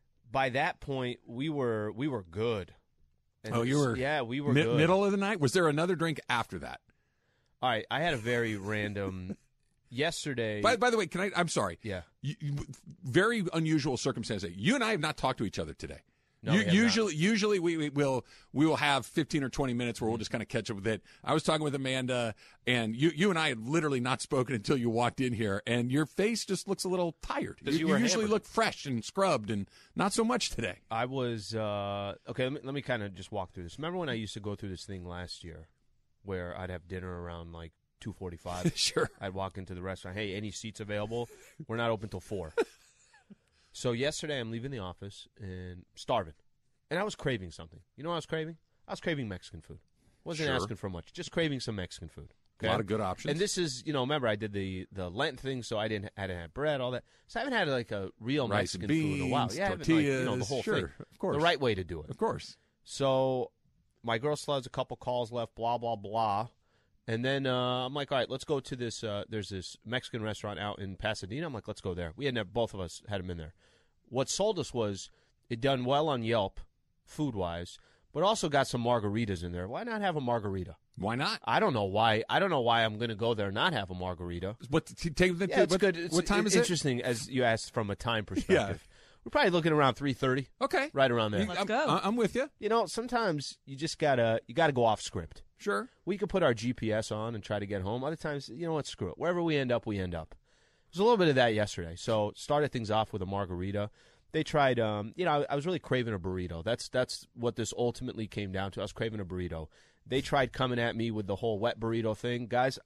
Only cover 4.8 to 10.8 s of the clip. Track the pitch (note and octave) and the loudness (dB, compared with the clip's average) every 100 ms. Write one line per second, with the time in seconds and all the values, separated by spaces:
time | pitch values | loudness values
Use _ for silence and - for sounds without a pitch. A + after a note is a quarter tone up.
4.8 | D#3+ F#3+ G3+ G3+ G3 G#3+ C#3+ F#3 E3 D3 | 6 6 4 2 0 2 2 4 4 4
5.8 | F3 F3 E3 D#3 - B2 A2+ F2+ C2+ C2 | 2 2 0 -2 -2 -2 -2 -6 -8 -12
6.8 | _ _ _ _ _ _ _ _ B2+ A2 | _ _ _ _ _ _ _ _ 0 0
7.8 | - B2+ E3+ C#3 A2 A#2+ A#2 G#2+ G2 G#2+ | 0 -2 0 0 0 2 2 -2 -2 -2
8.8 | G#2 G2+ G2 F#2 F#2 - _ _ _ _ | -2 -2 -4 -4 -8 -10 _ _ _ _
9.8 | _ B2 D#3 D#3+ D3+ B2 A2 G#2+ G#2 A#3+ | _ -2 -2 -2 -4 -2 -2 2 2 4